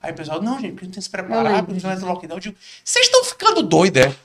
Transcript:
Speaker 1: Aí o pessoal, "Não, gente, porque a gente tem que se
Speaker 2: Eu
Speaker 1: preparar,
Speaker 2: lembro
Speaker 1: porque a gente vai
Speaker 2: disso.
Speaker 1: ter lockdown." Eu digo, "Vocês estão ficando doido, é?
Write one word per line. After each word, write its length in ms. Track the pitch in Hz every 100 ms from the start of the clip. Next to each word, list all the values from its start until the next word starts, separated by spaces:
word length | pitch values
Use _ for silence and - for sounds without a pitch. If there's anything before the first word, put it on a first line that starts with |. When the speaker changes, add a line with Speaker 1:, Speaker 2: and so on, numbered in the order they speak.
Speaker 1:
Aí 100 | 156
o 40 | 160
pessoal, 260 | 151 160
"Não, 180 | 208 262
gente, 120 | 214
porque 140 | - 185
a 20 |
gente 60 | 196
tem 60 |
que 0 |
se 60 | 190
Speaker 2:
Eu 20 |
Speaker 1:
preparar, 320 | 190 190 226
Speaker 2:
lembro 140 | 226 202 180
Speaker 1:
porque 60 |
a 20 | 190
gente 80 |
vai 120 | 185 185
Speaker 2:
disso. 100 | 185
Speaker 1:
ter 40 |
lockdown." 240 | 175 175 175
Eu 40 |
digo, 140 | 214 202 - -
"Vocês 220 | - - 508
estão 180 | 523 508
ficando 360 | - 440 440
doido, 360 | 214 160 185 139
é? 180 | 131 135